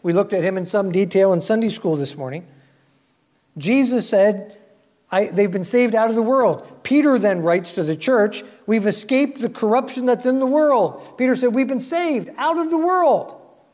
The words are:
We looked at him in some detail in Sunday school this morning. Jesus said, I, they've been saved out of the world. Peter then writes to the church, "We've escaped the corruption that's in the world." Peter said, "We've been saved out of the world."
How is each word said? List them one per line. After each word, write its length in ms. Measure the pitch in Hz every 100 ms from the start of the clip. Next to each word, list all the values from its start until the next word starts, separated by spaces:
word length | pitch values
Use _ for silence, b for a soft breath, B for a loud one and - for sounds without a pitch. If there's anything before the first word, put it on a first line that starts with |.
We 100 | 180
looked 200 | 175 202
at 100 | 190
him 160 | 175 185
in 80 | 175
some 240 | 208 196
detail 420 | 180 196 190 196
in 80 | 180
Sunday 300 | 180 220 226
school 260 | - 180 151
this 200 | 135 143
morning. 300 | 131 151 175 b b b b b b _ _ _ _ -
Jesus 500 | 147 262 254 247 -
said, 520 | 202 202 196 - - _ _ _ _ _
I, 140 | 185 208
they've 240 | 170 202
been 100 | 190
saved 320 | 175 247 247
out 160 | 220 226
of 60 | 226
the 60 |
world. 600 | 220 262 226 156 - -
Peter 380 | - 285 294 247
then 200 | 202 180
writes 360 | 165 180 175 -
to 80 |
the 100 | 156
church, 480 | 160 262 247 208 - B B -
"We've 180 | 220
escaped 540 | 208 - - 269 277 -
the 100 | 226
corruption 580 | - 214 240 262 254 247
that's 200 | 247 254
in 140 | 262
the 60 | 262
world." 720 | 285 302 262 170 - - -
Peter 200 | 254 254
said, 180 | 254
"We've 140 | 233 262
been 100 | 254
saved 500 | - 339 339 262 170 -
out 220 | 294 339
of 100 | 320
the 100 | 330
world." 600 | 339 370 330 202 - - - _ _